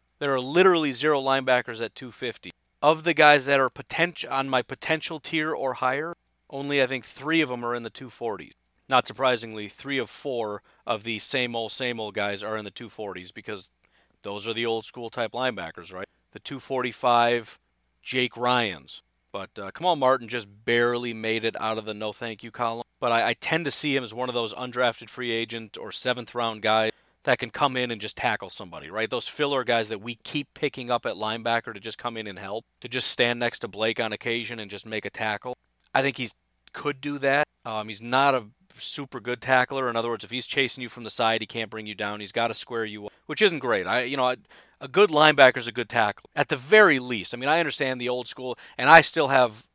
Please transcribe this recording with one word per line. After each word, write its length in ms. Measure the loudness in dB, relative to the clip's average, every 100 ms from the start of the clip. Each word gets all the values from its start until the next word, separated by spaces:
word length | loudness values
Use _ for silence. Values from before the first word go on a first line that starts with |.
| _ -6
There 140 | -2
are 60 | 0
literally 540 | 2 6 6 6 2
zero 260 | 0 2 2
linebackers 640 | 2 2 4 2 0 -6
at 120 | -8 -8
two 160 | -14
fifty. 400 | -8 -8 -8 -14 -18 _ 0
Of 220 | 2 4
the 100 | 2
guys 340 | 6 8 8 4
that 120 | 2
are 100 | 2
potent-, 540 | -2 -8 -2 -2 -2 -6
on 180 | -4 0
my 140 | -2
potential 580 | -2 -6 -4 -2 -4 -8
tier 320 | -4 -2 -2
or 200 | -2 -4 -2
higher, 380 | -2 -2 -6 -10 _ _ _
only 320 | -8 -2 2
I 60 | 2
think 160 | -2
three 380 | -8 -10 0 2
of 100 | 2
'em 140 | -2 -4
are 100 | -4
in 80 |
the 60 | -6
two 200 | -12 -14
forties. 440 | -8 -6 -6 -10 _ _ _ 2
Not 200 | 2 2
surprisingly, 600 | 0 2 2 -2 -10 -12
three 300 | -10 -4 -4
of 120 | -4
four 520 | -6 -4 -2 -2 -6 _ _ -4
of 180 | -4
the 160 | -4 -4
same 340 | -2 0 -2
old, 200 | -4 -6
same 260 | -4 -4 -4
old 140 | -6
guys 300 | -4 -2 -4
are 120 | -6 -6
in 80 |
the 80 | -8
two 160 | -12 -16
forties 460 | -10 -10 -10 -14
because 380 | -14 -10 -8 -10 _ _ _ _ _
those 260 | -12 -8 -6
are 60 |
the 120 | -2 -2
old 200 | -2 -6
school 240 | -12 -10
type 220 | -6 -6
linebackers, 580 | -2 -2 -4 -8 -12 -14
right? 160 | -14 -14 _ _
The 80 | -14
two 200 | -10 -10
forty-five 1000 | -6 -2 -2 0 4 6 6 2 -2 -18 _ _ _ _
Jake 360 | -4 -2 -2 0
Ryans. 640 | 2 2 2 -4 -14 -20 _ _ _
But, 280 | -10 -10 -10
uh, 120 | -12
Kamal 260 | -4 0 2
Martin 320 | 4 2 0
just 180 | -8 -8 -8
barely 500 | 0 2 2 0 -4
made 300 | -4 -2 -2
it 160 | -2 -2
out 180 | -4 -4
of 60 |
the 100 | -6
no 200 | -8 -8
thank 280 | -8 -10 -10
you 100 | -12
column. 340 | -4 -4 -4 -10 -4
But 100 | 2
I, 180 | 2 2
I 40 |
tend 320 | 0 0 0 0
to 60 |
see 220 | 0 0
him 100 | 0
as 100 | -2
one 160 | -6 -4
of 60 | -2
those 180 | -4
undrafted 560 | -6 -6 0 0 0 -10
free 220 | -8 -4
agent 460 | -2 -4 -8 -12 -14
or 140 | -10
seventh 420 | -4 -2 -2 -4
round 280 | -4 -4 0
guys 300 | 2 4 2 -2 _ _
that 160 | 0 0
can 100 | 0
come 260 | 0 0 2
in 160 | -4
and 80 | -4
just 160 | -8 -4
tackle 340 | -2 -2 -6
somebody, 400 | -10 -12 -14 -10
right? 200 | -6 -4
Those 180 | -4 -4
filler 360 | -2 0 0
guys 260 | 2 0 0
that 100 | -6
we 160 | -8 -12
keep 300 | -8 -6 -6
picking 360 | -6 -6 -4 -4
up 160 | -2 -2
at 100 | -4
linebacker 580 | -4 -4 0 0 -2
to 60 | -12
just 180 | -12 -8
come 180 | -8 -8
in 120 | -10
and 120 | -10
help, 240 | -8 -10 -10 _
to 60 | -6
just 220 | -2 -2
stand 300 | 2 2 2
next 200 | -2 -2
to 80 | -8
Blake 320 | -2 -2 0
on 140 | -4
occasion 460 | -4 -4 -4 -4 -10
and 120 | -10
just 140 | -10 -8
make 200 | -6 -8
a 40 |
tackle. 480 | -6 -4 -4 -6 -12 _ _ _
I 80 | 0
think 160 | 0 -2
he's, 160 | -8 -10 _ _ _
could 300 | -8 -6 -4
do 160 | -6 -2
that. 280 | 2 2 0 _ -8
Um, 240 | -6 -6
he's 120 | -10
not 340 | 0 4 4 2
a 100 | -2 _ _ -10
super 420 | -8 -6 -8 -10
good 220 | -6 -4
tackler. 480 | 2 4 4 -2 -2
In 60 | -2
other 140 | -2
words, 140 | -4
if 60 | -6
he's 180 | -6 -4
chasing 340 | 0 0 -2
you 60 | -10
from 140 | -10
the 60 | -8
side, 320 | 0 0 0
he 60 | -4
can't 220 | -8 -8
bring 180 | -8 -10
you 80 | -8
down. 240 | -6 -6
He's 120 | -6
gotta 220 | -2 -2
square 320 | -4 -6 -6 -6
you 220 | -8 -14
up, 60 | _ -8
which 160 | 2
isn't 180 | 2 2
great. 280 | 0 0 0
I, 160 | 0
you 140 | 0 0
know, 80 | 0
I, 120 | -2 _ -20 _ -18
a 60 | -2
good 220 | 4 6
linebacker's 580 | 8 8 10 8 8 -4
a 40 |
good 180 | -6 0
tackle, 400 | 2 2 0 -6 -2
at 140 | -2
the 80 | -2
very 420 | 6 8 8 6
least. 340 | 0 -4 -6
I 40 | -4
mean, 120 | 2
I 100 | 2
understand 400 | 2 -2 -2 -2
the 100 | -2
old 180 | -4 -4
school, 300 | -8 -8 -8 -10 2
and 120 | 10
I 120 | 10
still 280 | 10 2 4
have 380 | 6 4 2 -20